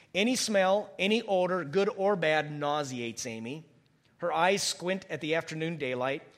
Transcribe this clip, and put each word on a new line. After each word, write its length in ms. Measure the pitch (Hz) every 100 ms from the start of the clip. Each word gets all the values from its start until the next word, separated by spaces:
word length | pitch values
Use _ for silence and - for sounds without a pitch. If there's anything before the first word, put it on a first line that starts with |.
| -
Any 220 | 180 220 262
smell, 580 | - 196 185 202 202 -
any 260 | 190 226
odor, 420 | 226 185 180 185 143
good 240 | 180 202 196
or 180 | 190 202
bad, 360 | 156 156 151
nauseates 760 | 147 147 151 139 127 117 110 123
Amy. 400 | 113 117 156 160 _ _ _ _ -
Her 160 | 175
eyes 280 | 160 180 202
squint 440 | - - 175 190 -
at 120 | 151
the 140 | 151 160
afternoon 420 | 160 160 160 165
daylight. 460 | 131 127 131 147 -